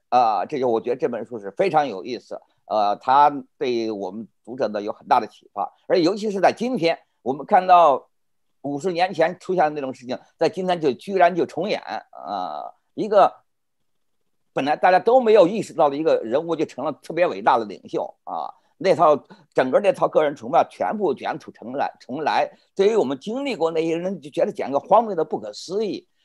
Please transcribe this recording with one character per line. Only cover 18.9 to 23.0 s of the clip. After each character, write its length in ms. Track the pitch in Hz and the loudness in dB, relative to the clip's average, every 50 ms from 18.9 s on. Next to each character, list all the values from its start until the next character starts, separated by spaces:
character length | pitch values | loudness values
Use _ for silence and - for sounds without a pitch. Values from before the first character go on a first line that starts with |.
| 165 | 2
套， 260 | 135 175 156 147 131 - _ - _ _ _ _ | 4 4 4 4 2 -2 _ -20 _ _ _ _
整 160 | - 135 131 | -2 0 2
个 120 | 131 190 | 2 2
那 100 | 202 190 | 2 2
套 160 | - - 160 | 0 0 -2
个 160 | - - 170 156 | 0 2 0 0
人 100 | 143 156 | 0 -4
崇 160 | - 113 117 | -6 -8 0
拜 160 | 165 160 - - | 0 0 0 0
全 260 | - - 101 90 190 | -4 -6 -4 -4 -2
部 160 | 208 208 160 135 | -2 -2 -2 -2
卷 240 | - 107 98 135 | -4 -6 -8 -8
土 140 | 160 - - | -8 -12 -18
重 220 | - _ 104 113 127 | -20 _ -16 -12 -8
来， 200 | 139 110 - - _ | -6 -6 -6 -8 _
重 240 | _ - 123 156 151 | _ -12 -10 -6 -4
来。 260 | 120 104 123 151 - - _ _ _ _ | -2 0 0 -2 -4 -8 _ _ _ _
对 140 | - 190 | 0 2
于 80 | 208 233 | 2 4
我 80 | 208 | 2